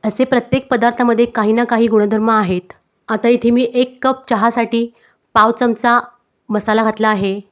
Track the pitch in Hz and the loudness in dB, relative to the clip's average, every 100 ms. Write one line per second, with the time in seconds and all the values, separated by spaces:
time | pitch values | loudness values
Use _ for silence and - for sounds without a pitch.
0 | 220 - 262 254 247 262 262 247 240 240 | -4 -2 0 0 0 -4 -2 0 0 0
1 | 240 226 240 233 214 226 240 233 233 214 | 0 2 0 0 0 0 0 0 2 2
2 | 208 214 220 220 190 180 - - _ _ | 0 0 0 0 0 -4 -6 -20 _ _
3 | - 220 233 240 233 240 247 247 254 - | -8 -2 0 2 2 0 0 -2 -4 -2
4 | 262 262 - 220 226 233 226 233 233 _ | -2 -2 -2 0 0 0 -2 -2 -4 _
5 | _ _ _ 226 214 233 247 226 240 240 | _ _ _ 2 2 2 -2 0 0 0
6 | - _ _ _ _ 208 208 214 220 214 | -2 _ _ _ _ -4 0 0 0 0
7 | 214 208 196 196 202 | 0 0 -2 -6 -10